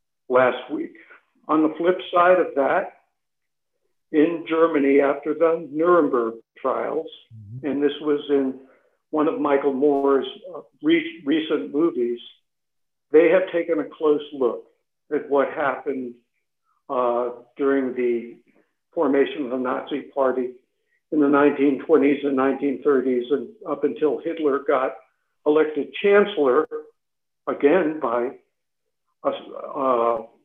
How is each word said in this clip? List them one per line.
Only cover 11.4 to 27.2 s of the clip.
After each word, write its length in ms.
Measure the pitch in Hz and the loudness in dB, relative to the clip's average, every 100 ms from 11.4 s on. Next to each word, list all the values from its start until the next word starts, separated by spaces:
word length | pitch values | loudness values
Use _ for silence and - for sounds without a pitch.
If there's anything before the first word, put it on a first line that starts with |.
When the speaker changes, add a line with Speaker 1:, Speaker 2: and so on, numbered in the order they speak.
| 156 147 139 | -2 -4 -4
Speaker 1:
movies, 440 | 139 165 127 120 120 - _ _ _ _ _ _ _ _ | -2 -2 -2 -4 -6 -12 _ _ _ _ _ _ _ _
they 160 | 151 170 | 4 6
have 240 | 185 185 | 4 2
taken 280 | 170 165 156 | -2 -2 -4
a 40 | |
close 380 | 139 - 156 147 - | -4 -2 0 0 -2
look 320 | 143 123 95 - _ _ _ - | -2 -2 -2 -10 _ _ _ -8
at 140 | 147 143 | -6 -2
what 200 | 139 131 | 0 0
happened, 640 | - 139 127 151 131 123 - _ _ _ _ _ _ - | -2 -4 -4 -6 -8 -8 -14 _ _ _ _ _ _ -8
uh, 440 | 135 123 120 123 120 - - | -2 0 0 -4 -8 -14 -4
during 360 | 139 139 127 | 0 0 0
the 440 | 123 123 117 113 - _ _ _ _ _ | -2 -2 -2 -6 -16 _ _ _ _ _
formation 500 | - 147 139 135 - | -4 0 2 0 -2
of 60 | 127 | -6
the 80 | 127 | -4
Nazi 440 | 127 135 - 143 - | -4 -6 -6 -10 -8
Party 380 | - 131 127 123 - _ _ _ _ _ | -2 0 0 -4 -8 _ _ _ _ _
in 80 | 151 | 0
the 80 | 143 | 4
nineteen 560 | 143 143 143 143 131 | 4 4 4 2 0
twenties 400 | - 156 139 135 | 2 4 4 0
and 100 | 139 | -2
nineteen 480 | 131 135 131 143 123 | 0 0 0 -2 -2
thirties, 420 | - 135 127 123 120 | 0 0 2 -2 0
and 180 | 139 120 - 165 | -4 -4 -14 -10
up 160 | 143 | -4
until 360 | 147 - 151 131 | -4 -2 -2 -2
Hitler 360 | 165 160 151 135 - | -6 -4 -2 -2 0
got 260 | 139 131 - _ _ _ _ | 0 -2 -6 _ _ _ _
elected 480 | - 151 156 147 135 - | 0 2 2 -2 -8 -2
chancellor, 640 | 202 202 202 156 139 127 156 151 - _ _ _ | 4 4 4 2 2 2 0 -6 -14 _ _ _